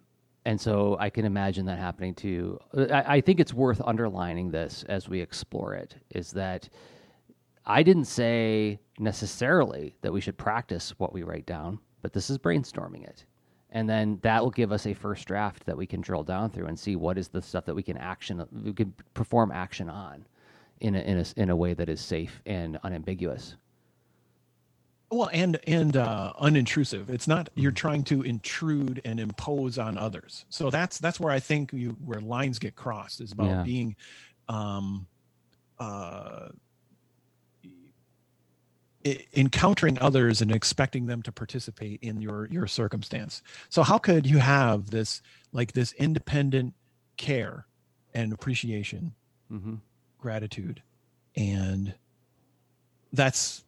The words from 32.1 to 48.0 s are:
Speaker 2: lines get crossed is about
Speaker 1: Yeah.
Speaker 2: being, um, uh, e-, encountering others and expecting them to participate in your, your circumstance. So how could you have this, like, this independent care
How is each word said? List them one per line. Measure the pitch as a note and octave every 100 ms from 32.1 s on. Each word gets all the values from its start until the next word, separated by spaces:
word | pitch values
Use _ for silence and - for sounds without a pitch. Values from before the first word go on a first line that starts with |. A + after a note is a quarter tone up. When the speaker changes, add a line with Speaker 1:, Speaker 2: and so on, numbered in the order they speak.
| G#2+
Speaker 2:
lines | G#2+ A#2+ C#3 A#2
get | G#2 -
crossed | - G#2+ - -
is | A2+
about | G2+ G2+
Speaker 1:
Yeah. | F#2
Speaker 2:
being, | F2+ B2 A#2 G2+ - - - _ -
um, | A2+ G#2 G2+ G2 G2 F#2 _ _ _ _ _ _ _
uh, | A2+ G2+ F2 G2 G2+ A1 - - _ _ _ _ _ _ _ _ _ _ F2+ F2+ F2 _ _ _ _ _ _ _ _ _ _ _
e-, | C#3+ C3+ -
encountering | C#3 C3+ - G3 G#3 D#3+ C3
others | C3+ C3+ A#2 A2
and | G#2+
expecting | A2 - - C3+ C3 A#2+
them | A#2+
to | A2+
participate | - A2 B2+ A#2 G2+ G#2+ G#2
in | A#2 G#2+
your, | G#2+ G#2 G#2+
your | E3+ G2+
circumstance. | - G#2+ A2 - - G#2+ - - - -
So | -
how | - G#3+
could | - E3 C3+
you | D3
have | C3 C#3 B2 G#2 G2+
this, | A2 G#2+ - - - _
like, | B2 A#2+
this | B2+ A#2+
independent | - D3+ D#3 - D3 C#3 C3+ B2+ - _ _ _ -
care | - C3 G2 - - _ _ _